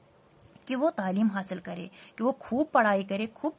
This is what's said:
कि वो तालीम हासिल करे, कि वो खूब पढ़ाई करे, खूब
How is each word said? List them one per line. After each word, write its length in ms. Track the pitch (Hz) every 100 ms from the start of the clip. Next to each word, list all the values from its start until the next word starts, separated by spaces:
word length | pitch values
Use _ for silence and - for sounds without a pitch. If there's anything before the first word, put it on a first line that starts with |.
| _ _ _ _ - - -
कि 60 |
वो 160 | 254 311
तालीम 380 | - 190 190 220
हासिल 300 | 196 190 185
करे, 320 | 180 180 185 - - -
कि 60 |
वो 80 | 233
खूब 340 | 269 - 240 311
पढ़ाई 300 | 262 214 196
करे, 220 | 196 196 220
खूब 260 | - 302